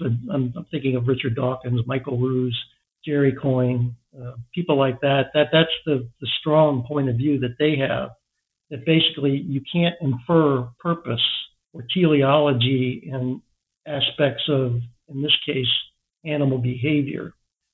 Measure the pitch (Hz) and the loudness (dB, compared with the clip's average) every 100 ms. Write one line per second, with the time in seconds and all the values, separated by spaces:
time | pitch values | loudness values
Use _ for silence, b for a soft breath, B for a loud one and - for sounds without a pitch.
0 | 135 117 170 139 127 120 - 151 135 127 | -2 -2 -2 -4 -2 -6 -8 -4 -2 -2
1 | 120 127 135 117 127 131 127 123 123 127 | 0 -2 -2 -2 -2 -4 -2 -2 0 -2
2 | 139 123 127 127 127 120 - _ _ _ | -2 -2 0 0 -2 -4 -10 _ _ _
3 | - 143 139 127 139 127 123 123 120 120 | -4 2 2 2 0 2 2 0 -2 -6
4 | _ 135 123 120 120 180 175 143 135 127 | _ -16 -16 -14 -10 -6 0 2 2 2
5 | 143 139 131 151 147 160 165 - 165 135 | 0 2 2 2 4 4 2 0 -2 -2
6 | 120 - 127 - 156 151 156 135 120 147 | -2 -10 -8 -6 2 4 4 2 -2 -2
7 | 135 117 147 143 123 120 151 143 135 123 | 0 0 0 0 -2 0 0 2 0 -2
8 | 131 - _ _ _ _ - 131 165 160 | -6 -12 _ _ _ _ -14 -8 2 4
9 | 175 - 143 139 - 135 - 175 170 170 | 2 0 0 0 -2 -6 -4 0 0 0
10 | 139 123 - 165 147 131 123 - 170 165 | -2 -2 2 4 4 2 -2 -6 -4 -4
11 | - 117 - - - _ _ - 120 185 | -2 -2 -2 -2 -12 _ _ -18 -6 2
12 | 165 147 135 151 147 127 120 131 127 127 | 4 6 4 4 4 2 2 2 0 -4
13 | 156 131 127 127 _ _ _ _ 156 143 | -8 -6 -4 -6 _ _ _ _ -8 -4
14 | - - 143 - - 139 127 120 120 _ | -4 0 0 0 -2 0 0 -2 -6 _
15 | - 135 151 151 - 139 123 - - _ | -14 -6 0 0 0 -4 -2 -4 -6 _
16 | _ _ 160 151 139 131 123 127 139 151 | _ _ -6 0 2 2 -2 -2 0 0
17 | 131 - - - _ _ _ | 0 -6 -10 -16 _ _ _